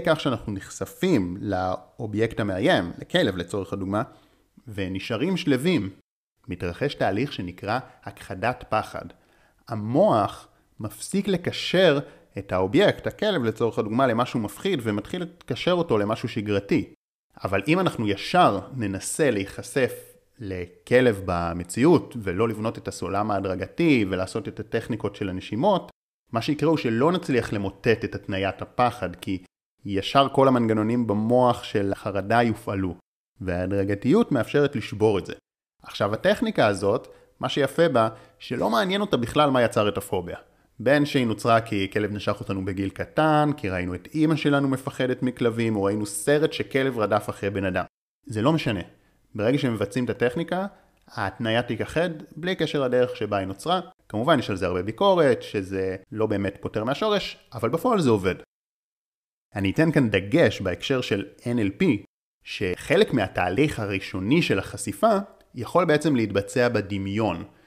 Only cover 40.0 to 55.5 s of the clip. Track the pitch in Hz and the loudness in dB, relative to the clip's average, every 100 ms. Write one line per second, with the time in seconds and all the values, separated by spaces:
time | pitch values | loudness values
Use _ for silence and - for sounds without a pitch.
40 | - 95 87 - - _ _ - 113 147 | -4 -4 -4 -10 -16 _ _ -2 2 4
41 | 143 139 120 104 120 113 113 104 95 104 | 4 2 0 0 4 4 2 -2 0 -2
42 | 104 104 107 101 - 98 95 92 98 - | -2 -2 -4 -4 -4 -4 -4 -4 -4 -6
43 | 90 - 156 151 151 147 95 92 90 90 | -4 0 4 4 2 0 -2 -2 -4 -6
44 | - - 151 151 147 143 139 131 135 - | -6 0 2 2 2 2 2 0 -4 -2
45 | 127 123 127 120 120 113 113 107 98 107 | -2 0 -2 0 0 0 0 0 0 0
46 | 104 - - 147 151 - - 135 135 120 | -4 -4 2 2 2 -2 -2 0 0 0
47 | 104 107 - - 101 101 95 92 85 _ | 2 0 -2 -4 -4 -2 -2 -2 -4 _
48 | _ _ - 107 120 160 135 98 85 _ | _ _ -8 0 2 2 0 -4 -8 _
49 | _ _ _ 107 104 143 143 110 - 131 | _ _ _ -2 0 2 0 0 -2 0
50 | 120 104 120 170 170 180 196 - _ _ | -2 0 0 0 -2 -4 -4 -10 _ _
51 | _ - 98 - 113 113 123 113 104 156 | _ -6 -4 -2 0 0 0 -4 -2 -2
52 | 180 156 - - 175 185 156 151 131 123 | -2 -4 -14 -8 -4 -2 -2 0 2 2
53 | 123 - 104 101 95 95 156 185 175 - | 2 0 -2 -2 -2 -6 -2 -2 -2 -14
54 | - 104 135 147 - 98 90 90 95 110 | -8 -2 2 2 0 -2 -2 -2 -4 0
55 | 196 180 143 113 - | 2 4 4 2 -2